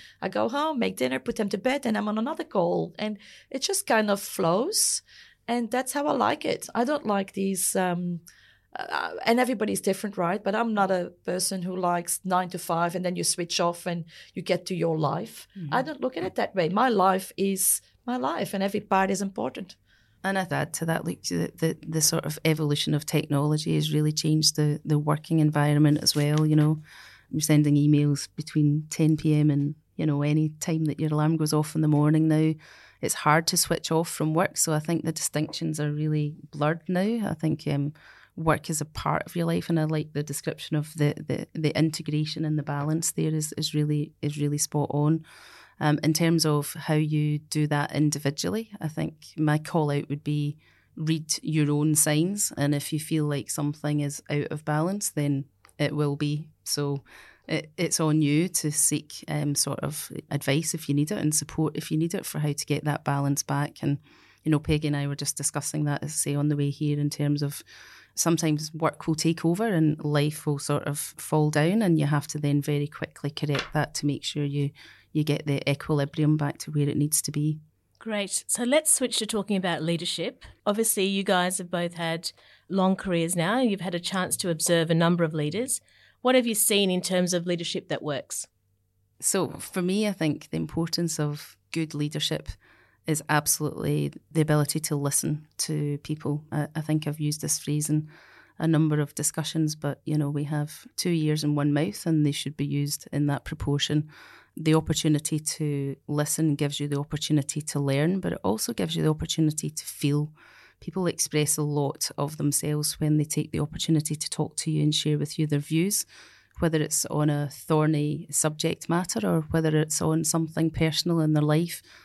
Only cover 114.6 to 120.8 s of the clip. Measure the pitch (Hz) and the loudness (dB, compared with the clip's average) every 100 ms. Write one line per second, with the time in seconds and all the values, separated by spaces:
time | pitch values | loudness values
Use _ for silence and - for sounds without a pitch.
114.6 | 160 156 151 151 156 151 147 - 151 143 | -2 2 2 2 0 0 -2 -2 0 0
115.6 | 143 160 190 - - - - - _ - | 0 0 0 0 -4 -12 -20 -20 _ -2
116.6 | 170 156 151 - - 151 151 147 147 - | 0 2 0 -2 -2 0 0 0 -2 -8
117.6 | - 156 151 151 147 151 - - 156 156 | 0 2 4 2 0 -4 -4 -2 -2 0
118.6 | 160 - - 170 180 - 202 165 156 165 | -2 -4 -2 -2 0 -2 0 0 0 0
119.6 | 160 156 156 - 165 160 160 165 160 160 | 2 2 2 0 0 0 0 0 -2 0
120.6 | 160 160 | -2 2